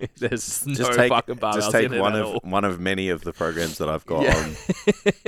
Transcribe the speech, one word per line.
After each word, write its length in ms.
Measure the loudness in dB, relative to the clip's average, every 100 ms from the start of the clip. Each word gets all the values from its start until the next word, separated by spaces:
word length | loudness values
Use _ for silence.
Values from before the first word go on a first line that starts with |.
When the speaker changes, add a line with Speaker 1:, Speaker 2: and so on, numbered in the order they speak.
Speaker 1:
<laughs> 120 | -10 -4
There's 460 | -2 -2 -4 -4
Speaker 2:
Just 20 | -2
Speaker 1:
no 260 | 0 2
Speaker 2:
take, 180 | 2 2
Speaker 1:
fucking 260 | 2 0 -4
barbells 180 | -2
Speaker 2:
just 160 | -2 2
take 160 | 2 2
Speaker 1:
in 80 |
it 60 | 2
Speaker 2:
one 140 | 0 0
Speaker 1:
at 40 |
Speaker 2:
of, 40 | -2
Speaker 1:
all. 140 | -4
Speaker 2:
one 220 | -2 0
of 160 | 0 0
many 280 | -2 0 0
of 140 | -2
the 100 | -4
programs 460 | -4 -2 0 -2 -2
that 100 | -2
I've 160 | -2
got 180 | -2 0
Speaker 1:
Yeah. 280 | 4 2 0 -6 -4 -2 2 2 2 0